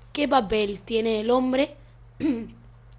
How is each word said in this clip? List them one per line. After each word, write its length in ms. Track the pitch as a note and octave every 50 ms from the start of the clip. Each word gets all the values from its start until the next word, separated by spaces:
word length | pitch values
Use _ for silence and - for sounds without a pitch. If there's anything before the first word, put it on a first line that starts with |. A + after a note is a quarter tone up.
| - -
¿Qué 160 | - D4 D4 B3+
papel 520 | C#4 C4 A3 F3+ A3 G#3+ G#3 G3+ G3+ F#3
tiene 400 | - - A#3 A3+ A3+ A3+ A3 G#3+
el 100 | G#3+ A3+
hombre 440 | B3 C4 B3+ B3+ B3+ C4 C#4+ C#4+ - - - - - - - - - -
<clears throat> 80 | - D#4+ B3 A3+ A3 - - - - - - - - - -